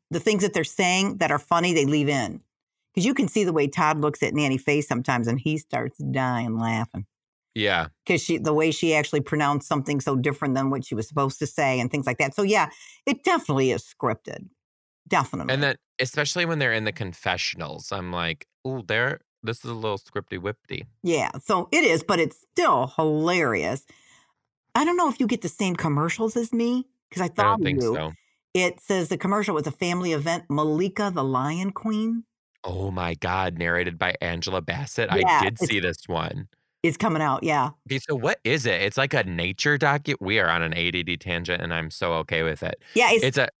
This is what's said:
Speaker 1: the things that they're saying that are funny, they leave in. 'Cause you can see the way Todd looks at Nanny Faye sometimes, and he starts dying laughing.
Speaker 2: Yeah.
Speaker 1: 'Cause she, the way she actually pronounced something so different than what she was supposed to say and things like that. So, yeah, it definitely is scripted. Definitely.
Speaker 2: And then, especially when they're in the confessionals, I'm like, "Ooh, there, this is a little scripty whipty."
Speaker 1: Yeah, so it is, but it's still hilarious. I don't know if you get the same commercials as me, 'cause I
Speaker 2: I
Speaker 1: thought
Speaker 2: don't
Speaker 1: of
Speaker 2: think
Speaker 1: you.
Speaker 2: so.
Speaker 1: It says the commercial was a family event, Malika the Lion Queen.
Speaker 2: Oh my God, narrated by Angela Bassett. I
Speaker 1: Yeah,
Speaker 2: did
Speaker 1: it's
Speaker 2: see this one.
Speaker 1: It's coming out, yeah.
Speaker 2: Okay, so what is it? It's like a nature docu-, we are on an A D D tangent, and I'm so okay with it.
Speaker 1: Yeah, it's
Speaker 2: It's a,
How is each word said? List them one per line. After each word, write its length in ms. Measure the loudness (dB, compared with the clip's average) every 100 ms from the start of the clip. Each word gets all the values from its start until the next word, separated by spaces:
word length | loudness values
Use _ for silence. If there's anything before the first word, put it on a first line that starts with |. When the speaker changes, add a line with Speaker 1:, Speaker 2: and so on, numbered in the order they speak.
| -6
Speaker 1:
the 100 | -2
things 220 | 0 2
that 120 | 2 0
they're 80 |
saying 540 | -2 0 2 4 2 0
that 120 | 0
are 60 | 0
funny, 340 | 2 2 4
they 120 | 4 4
leave 240 | 4 2
in. 320 | 0 -2 -6 _ _ _ _ _ 0
'Cause 100 | 2
you 80 |
can 140 | 2 2
see 160 | 2
the 100 | 2
way 140 | 4 2
Todd 320 | 2 2 4
looks 220 | 0 2
at 100 | 0
Nanny 240 | 2 2 2
Faye 240 | 2 2
sometimes, 460 | 2 0 2 0 2
and 120 | 0
he 200 | 0 -2
starts 400 | -2 -4 -4 -6
dying 580 | -4 0 0 0 -2 -2
laughing. 480 | 0 0 -4 -8 -12 _ _ _ _
Speaker 2:
Yeah. 360 | -2 2 2 0 _ -2
Speaker 1:
'Cause 160 | 0
she, 160 | 0 -2
the 140 | 2
way 180 | 2 2
she 240 | 2 2 2
actually 260 | 2 -2
pronounced 460 | 0 0 2 0 0
something 340 | -2 -2 -2
so 140 | 0 0
different 400 | 0 0 -2 0
than 160 | 0
what 120 | -2
she 120 | -4 -6
was 120 | -4
supposed 300 | -2 -2 -2
to 60 | -6
say 340 | 0 0 2
and 120 | 0
things 160 | -2 -2
like 100 | -2
that. 160 | -2
So, 80 | 0
yeah, 280 | 2 2 2 -4 -20 -8 -4
it 180 | 0
definitely 460 | 2 0 2 2 2
is 140 | 0
scripted. 640 | -4 -4 -4 -4 -8 -16 -16 _ _ _ _ _ 0
Definitely. 460 | 2 2 -2 -2
Speaker 2:
And 80 | 0
then, 140 | 0 -2 _ -4
especially 460 | -2 0 -2 0 0
when 120 | 0
they're 160 | 0
in 120 | 0 -2
the 60 |
confessionals, 1000 | -4 -6 -4 -2 -2 -2 -6 -8 -10 -8
I'm 200 | -8 -4
like, 360 | -4 -2 -4 -10 _ -8
"Ooh, 140 | -6 -2
there, 360 | 0 0 -2 _ _
this 200 | -8 -8
is 60 | -8
a 60 | -6
little 240 | -4 -6
scripty 400 | -6 -10 -8 -6
whipty." 480 | -6 -8 -10 -12 -12 _
Speaker 1:
Yeah, 260 | -2 0 0 -4
so 280 | -2 -2 2
it 120 | 2
is, 200 | 4 2
but 160 | 2 0
it's 180 | 0 -4 _
still 360 | 0 2 2 0 0
hilarious. 880 | 0 2 2 2 2 0 -2 -4 -8 -20 _ _ _ _ _ _ _
I 120 | 0 2
don't 120 | 2
know 100 | 2
if 100 | 0
you 80 | 0
get 140 | -2
the 60 | -4
same 260 | -2 -2 0
commercials 600 | 0 0 0 0 -2 -2
as 160 | -2
me, 360 | 0 0 -2 -4 _ _
'cause 100 | -4
I 40 | -4
Speaker 2:
I 20 |
Speaker 1:
thought 160 | 0
Speaker 2:
don't 160 | 2 2
Speaker 1:
of 40 |
Speaker 2:
think 180 | 0 0
Speaker 1:
you. 100 | 0
Speaker 2:
so. 200 | -2 -4 -10 _ _ _ 0
Speaker 1:
It 240 | 0 0
says 280 | -2 0 0
the 80 | -2
commercial 340 | 0 0 0
was 140 | 0 -2
a 40 |
family 420 | -2 -2 0 0
event, 320 | 0 0 -2 -2
Malika 640 | 0 0 2 0 0 -2
the 100 | 0
Lion 480 | 0 0 0 -2 -4
Queen. 520 | -4 -4 -2 -2 -4 -6 _ _ _
Speaker 2:
Oh 280 | -8 -4 -4
my 220 | -2 -4
God, 440 | -4 -2 0 -2 -2
narrated 400 | 0 0 0 -2
by 180 | -2 -2
Angela 420 | -4 -4 -4 -4
Bassett. 480 | -4 -6 -6 -4 0
I 100 | 2
Speaker 1:
Yeah, 240 | 4 4
Speaker 2:
did 100 | 2
Speaker 1:
it's 140 | 0 0
Speaker 2:
see 120 | 0
this 200 | 0 -4 -4
one. 420 | -4 -4 -6 -12 _ _ _
Speaker 1:
It's 140 | -2 0
coming 240 | 0 0
out, 220 | 0 0
yeah. 280 | 0 2 0 -4 -6
Speaker 2:
Okay, 100 | -6
so 140 | -4 -2
what 240 | -2 -2
is 220 | 0 0 2
it? 160 | 2
It's 160 | 0 0
like 160 | 0
a 100 | 2
nature 540 | 0 -2 -4 -2 0 2
docu-, 380 | 2 2 -2 -4
we 180 | 0 2
are 100 | 2
on 120 | 2
an 120 | 0 -2
A 160 | -2
D 100 | -2
D 160 | -4 -4
tangent, 440 | -4 -4 -2 -4
and 120 | -2
I'm 160 | -4 -4
so 240 | -4 -2 -2
okay 280 | 0 0
with 180 | 0 -2
it. 180 | -6 -8 -4
Speaker 1:
Yeah, 180 | 2 4
it's 120 | 4
Speaker 2:
It's 140 | 4 2
a, 100 | 0 0